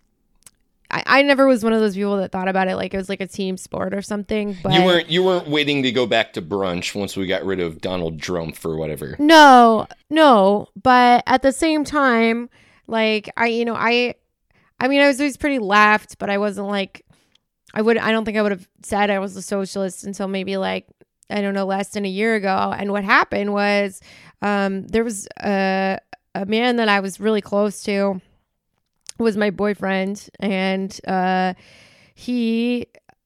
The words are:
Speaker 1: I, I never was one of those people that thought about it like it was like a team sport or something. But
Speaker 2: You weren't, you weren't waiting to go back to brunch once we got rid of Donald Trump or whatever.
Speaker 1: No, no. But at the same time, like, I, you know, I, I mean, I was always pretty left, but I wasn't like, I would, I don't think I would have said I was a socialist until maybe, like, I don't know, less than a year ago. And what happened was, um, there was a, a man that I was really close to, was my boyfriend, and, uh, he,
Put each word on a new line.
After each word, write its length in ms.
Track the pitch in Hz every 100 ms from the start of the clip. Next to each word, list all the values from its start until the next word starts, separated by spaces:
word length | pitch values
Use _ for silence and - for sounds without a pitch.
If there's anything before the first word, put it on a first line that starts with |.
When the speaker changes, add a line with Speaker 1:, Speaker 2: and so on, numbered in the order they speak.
| _ _ _ _ _ _ _ _ -
Speaker 1:
I, 120 | - -
I 160 | 262
never 260 | 285 269 269
was 160 | 247
one 80 | 226
of 60 | 226
those 160 | 214 190
people 220 | 202 202
that 140 | 185
thought 160 | 190 185
about 180 | 190 185
it 80 | 185
like 180 | 185
it 40 | 196
was 100 | 185
like 120 | 196
a 60 | 190
team 280 | - 190 185
sport 380 | - 185 190
or 80 | 196
something. 540 | - 208 196 214 208 185
But 180 | 196
Speaker 2:
You 100 | 185
weren't, 260 | 185 175 165
you 140 | 170
weren't 240 | 185 180 175
waiting 360 | 151 143 143
to 80 | 127
go 140 | 120 120
back 280 | 117 110
to 80 | 113
brunch 540 | 80 101 95 87 - 104
once 200 | 98 -
we 120 | 92
got 180 | 92 90
rid 140 | 92
of 180 | 85 78
Donald 400 | 92 92 82 80
Trump 420 | - 87 80 - 82
or 100 | 80
whatever. 440 | 80 76 71 -
Speaker 1:
No, 680 | 294 320 285 254 233 220 - - -
no. 580 | 311 302 226 190 208 - -
But 420 | 254 247 247 240 -
at 160 | 254
the 80 | 269
same 300 | 262 330 311 277
time, 640 | 302 269 226 226 233 190 _ _ _ -
like, 420 | 226 220 214 - -
I, 120 | 233
you 180 | 233 233
know, 100 | 226
I, 380 | 226 240 247 - _ _ _ _ _ -
I 80 | 254
mean, 140 | 277
I 60 | 285
was 120 | 254
always 180 | 285 247
pretty 200 | 302 269
left, 600 | 196 208 208 214 - -
but 100 | 202
I 80 | 202
wasn't 300 | 208 196 202
like, 360 | 202 190 - _ _ _ _ _ _ _
I 80 | -
would, 160 | 220 226
I 140 | -
don't 140 | 220 220
think 120 | 214
I 60 |
would 80 | 208
have 180 | 185 - _
said 260 | - 202 208
I 80 | 196
was 180 | 196 190
a 60 |
socialist 640 | 180 202 190 202 190 -
until 240 | 202 190 190
maybe, 280 | 196 190 190
like, 280 | 190 190 - _ _ _ -
I 100 | 208
don't 140 | 202 196
know, 100 | 190
less 240 | 196 202
than 160 | 220 202
a 40 |
year 260 | 190 220 220
ago. 380 | 196 190 196 -
And 140 | 196
what 120 | 202
happened 500 | 196 269 381 202 202
was, 480 | 202 202 202 202 - - - - _
um, 420 | 208 202 196 196 -
there 160 | 220
was 240 | 233 196 - -
a, 580 | - 196 190 190 190 190 - - _ 190
a 100 | 196
man 300 | 220 247 240
that 140 | 220
I 100 | 202
was 200 | 196 -
really 220 | 208 214
close 400 | - 202 208 -
to, 380 | - 202 196 190 - _ _ _ _ _ _ _ - -
was 180 | 226 202
my 120 | 208
boyfriend, 800 | 170 208 202 190 190 190 202 - -
and, 580 | 196 190 190 190 196 - -
uh, 460 | 185 185 185 185 180 _ - _ _ _
he, 720 | _ - 247 226 226 240 240 - _ _ _